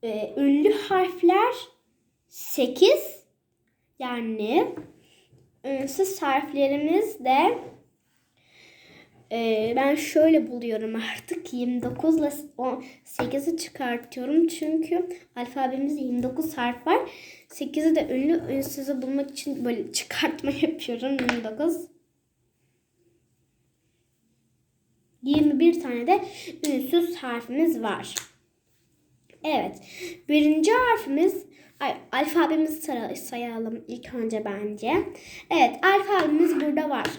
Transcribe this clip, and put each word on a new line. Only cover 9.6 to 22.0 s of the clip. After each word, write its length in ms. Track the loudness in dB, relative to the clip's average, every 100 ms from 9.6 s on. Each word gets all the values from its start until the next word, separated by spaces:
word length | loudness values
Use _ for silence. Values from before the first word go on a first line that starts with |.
| 0 2
ben 180 | 2
şöyle 560 | 2 2 4 6 6 2
buluyorum 460 | -6 -4 -4 -4 -6
artık. 560 | -6 -10 -10 -10 -8
Yirmi 300 | -6 -2 -2
dokuz 360 | -4 -2 2 4
ile 140 | 2 -4 -14 -6
on-, 260 | -6 -6 -10 -20
sekizi 520 | -20 -6 -4 -2 -2 -4
çıkartıyorum. 920 | -6 -8 -6 -6 -8 -10 0 2 2
Çünkü 600 | 0 -2 -2 0 -2 -2 -8 -14 -10
alfabemizde 640 | -8 -2 -2 0 -2 -2
yirmi 220 | -2 -2
dokuz 360 | -2 -2 -4 -2
harf 280 | -4 -4 0
var. 120 | 0 0 -12 -20 -20 _
Sekizi 460 | -12 -6 0 2 2
de 120 | 2
ünlü, 420 | 0 2 0 0
ünsüzü 500 | -4 -4 -6 -6 -4
bulmak 280 | -2 -4 -4
için 340 | -8 -8 -4
böyle 280 | -4 -4 -4
çıkartma 580 | -8 -8 -2 -2 -2 -4
<laughs> 120 | 0
yapıyorum. 500 | 0 -2 -6 -6 -4
Yirmi 320 | -2 -2 -2
dokuz. 420 | -4 -4 -2 -2 -8 _